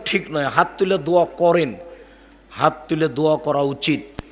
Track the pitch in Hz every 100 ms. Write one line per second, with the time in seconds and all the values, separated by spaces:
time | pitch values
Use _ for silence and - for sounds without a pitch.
0 | - 202 - 151 139 143 180 - 190 190
1 | 147 175 160 - 175 170 143 101 - -
2 | - - - - _ - 151 - - 160
3 | 151 127 156 151 147 139 139 139 - 143
4 | - - -